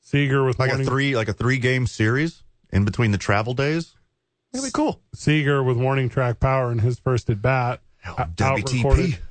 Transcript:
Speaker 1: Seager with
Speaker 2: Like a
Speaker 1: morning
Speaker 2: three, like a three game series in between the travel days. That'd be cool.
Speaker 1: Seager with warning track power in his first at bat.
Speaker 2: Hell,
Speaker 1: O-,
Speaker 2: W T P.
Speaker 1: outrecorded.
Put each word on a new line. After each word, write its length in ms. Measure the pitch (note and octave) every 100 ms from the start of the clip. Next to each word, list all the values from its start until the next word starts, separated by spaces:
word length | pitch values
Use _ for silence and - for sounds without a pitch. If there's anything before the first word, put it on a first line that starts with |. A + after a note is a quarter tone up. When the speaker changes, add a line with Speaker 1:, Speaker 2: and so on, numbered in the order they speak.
Speaker 1:
Seager 440 | - C#3+ C#3+ C#3
with 140 | C3 B2
Speaker 2:
Like 120 | C3
a 20 |
Speaker 1:
morning 120 | C3 C3+
Speaker 2:
three, 280 | C3 C#3 B2+
like 120 | A2
a 40 |
three 260 | G2+ A#2 C3
game 280 | B2 B2+ B2
series 560 | - A2 B2+ D#3+ - - _ _
in 140 | G2
between 280 | G#2 - A#2
the 60 | G2
travel 360 | - G2+ A2
days. 400 | B2+ C#3 D#3+ E3 _ _ _ _ _ _
That'd 140 | B3+ C4+
be 40 |
cool. 280 | - D4+ - _
Speaker 1:
Seager 480 | - - D3+ C#3+ C#3+
with 140 | B2+ B2
warning 320 | C3 C3+ B2+
track 320 | - B2+ A#2
power 320 | C3+ C3 B2
in 60 | A#2
his 200 | A2+ A#2+
first 300 | - B2 -
at 120 | G#2+
bat. 380 | A#2+ C3 B2 B2 _ _
Speaker 2:
Hell, 180 | - -
Speaker 1:
O-, 60 | E2
Speaker 2:
W 300 | E2 C3 C3+
T 140 | - B2+
P. 40 |
Speaker 1:
outrecorded. 360 | C3 - F#3 A#2+ -